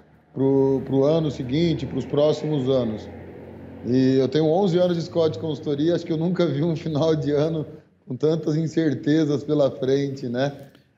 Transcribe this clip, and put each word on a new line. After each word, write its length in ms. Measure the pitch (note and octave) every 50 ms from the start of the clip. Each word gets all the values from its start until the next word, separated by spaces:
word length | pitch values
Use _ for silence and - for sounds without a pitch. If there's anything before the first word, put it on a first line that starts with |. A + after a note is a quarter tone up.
| - _ _ _ _ _
pro, 480 | - B2+ C3+ C3+ C3+ C3+ C3+ C3+ C3+ C3 -
pro 180 | - C3 C3+
ano 260 | C3+ D3 D#3+ E3 D#3+ D3
seguinte, 560 | A#2 - C3+ A#2+ C3 D#3 E3+ E3+ D3+ B2 C3
pros 180 | A#2+ - C3+ A#2
próximos 640 | - C#3+ C#3 D3 D3+ D3 D3+ D#3 D3+ D3+ C#3+ B2+ C3
anos. 400 | C3+ B2+ A#2+ A2 G#2+ G2+ - - - - - - - - - - - - - - - - -
E 300 | A2 B2 C3 C3 C3 C3 C3+
eu 100 | C3 B2
tenho 180 | A#2+ D#3 D#3+
onze 320 | D#3 D#3 F#3 G#3 F#3 D#3+ F3+
anos 180 | F3+ F3+ F3
de 60 | E3+
Scott 360 | D3+ - - E3+ D#3+ D#3 D#3 -
Consultoria, 560 | - D#3+ C#3+ - - D3+ C#3+ C3+ D3+ E3 F3
acho 120 | E3 E3+
que 60 | -
eu 40 | E3
nunca 300 | D#3 D#3+ F3+ F3+ F3+ F3
vi 160 | D#3+ C3+ C#3+
um 120 | D#3 F3 D#3+
final 400 | - - E3 D#3 C#3 D#3+ D#3+ D#3+
de 180 | D3+ C3+ C#3+
ano 340 | D3 C#3+ D3+ D#3+ E3 D#3 C#3+ - - - - _ _ _ _ -
com 80 | C3
tantas 400 | A#2 C#3+ D#3 E3 D#3+ D#3 E3 D3+
incertezas 880 | D#3 E3 D#3 - E3 D#3+ D3+ C3 - - D3 D3 D#3+ D#3 C#3+ D3 C3+ -
pela 260 | - D3+ D3 C#3 C3
frente, 560 | B2+ - C3+ B2+ C3+ C#3 C#3 C#3+ C3+ C#3 C#3
né? 260 | B2 A#2 B2 C3+ C#3+ C#3 - - - - - _ _ _